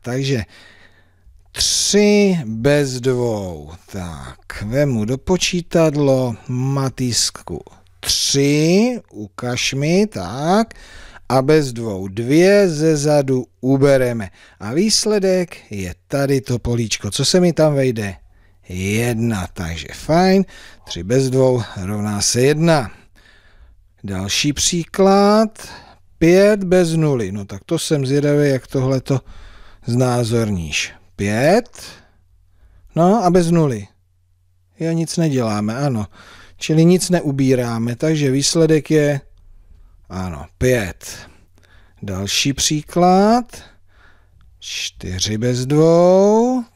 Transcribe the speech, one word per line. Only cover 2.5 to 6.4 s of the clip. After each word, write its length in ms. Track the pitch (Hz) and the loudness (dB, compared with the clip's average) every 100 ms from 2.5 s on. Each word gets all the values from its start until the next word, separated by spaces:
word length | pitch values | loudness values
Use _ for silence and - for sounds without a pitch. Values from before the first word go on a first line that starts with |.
| 110 131 147 139 127 | -2 2 2 0 -4
dvou. 720 | 123 123 120 107 95 80 73 87 - | -2 0 -2 -4 -6 -12 -14 -20 -14
Tak, 680 | 101 87 76 65 - - - | -12 -10 -12 -16 -20 -16 -12
vemu 420 | 101 131 147 117 | -4 -2 0 0
do 140 | 107 131 | -2 -4
počítadlo, 1200 | - 180 - 180 170 175 160 147 139 131 127 110 | -2 -2 0 -4 -2 2 2 2 2 2 0 -6